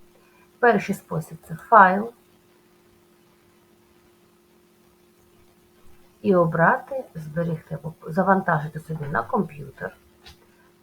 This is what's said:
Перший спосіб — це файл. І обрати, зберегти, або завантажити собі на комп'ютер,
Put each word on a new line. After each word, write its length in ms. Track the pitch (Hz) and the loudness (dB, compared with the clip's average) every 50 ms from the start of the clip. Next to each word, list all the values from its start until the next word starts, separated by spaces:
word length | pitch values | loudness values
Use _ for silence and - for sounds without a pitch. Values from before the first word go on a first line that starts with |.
| - _ _ _ _ _ _ _ _ _ _ - | -20 _ _ _ _ _ _ _ _ _ _ 0
Перший 360 | - 240 220 196 - - 196 | 2 2 4 2 0 -4 -8
спосіб — 440 | - - - 180 156 160 - 160 - - - | -8 -10 -8 -8 -8 -8 -8 -14 -20 -18 -16
це 60 | 165 | -16
файл. 580 | 160 - - 240 220 190 185 185 202 220 233 - _ _ _ _ _ _ _ _ _ _ _ _ _ _ _ _ _ _ _ _ _ _ _ _ _ _ _ _ _ _ _ _ _ _ _ _ _ _ _ _ _ _ _ _ _ _ _ _ _ _ _ _ _ _ _ _ _ _ _ _ _ _ _ _ _ _ _ _ _ _ _ _ _ - - - - - _ _ _ - | -14 -2 4 6 8 8 8 6 0 -4 -6 -10 _ _ _ _ _ _ _ _ _ _ _ _ _ _ _ _ _ _ _ _ _ _ _ _ _ _ _ _ _ _ _ _ _ _ _ _ _ _ _ _ _ _ _ _ _ _ _ _ _ _ _ _ _ _ _ _ _ _ _ _ _ _ _ _ _ _ _ _ _ _ _ _ _ -20 -20 -20 -20 -20 _ _ _ 2
І 120 | 208 190 | 4 4
обрати, 720 | 180 170 165 165 160 165 185 240 262 - - 269 262 254 - - | 4 4 4 2 2 4 4 2 2 -2 -8 -10 -10 -10 -12 -14
зберегти, 640 | 165 156 156 147 165 170 170 165 160 - - 160 - - | -16 -14 -10 -8 -6 -6 -6 -6 -8 -8 -10 -12 -12 -12
або 100 | 156 160 _ - - 156 | -14 -16 _ -14 -8 -4
завантажити 680 | 185 185 190 190 190 185 - 165 151 151 151 - 156 | -2 2 2 2 2 2 0 -2 -2 -2 -6 -10 -12
собі 240 | - - 160 156 143 139 | -12 -10 -10 -10 -8 -6
на 120 | 151 - - | -4 -6 -4
комп'ютер, 760 | - - 220 180 165 156 147 143 135 - - - 95 - _ _ _ _ _ - - - _ _ _ _ _ _ _ _ _ | -2 -2 -2 -2 -4 -6 -16 -18 -18 -16 -12 -14 -14 -14 _ _ _ _ _ -20 -20 -20 _ _ _ _ _ _ _ _ _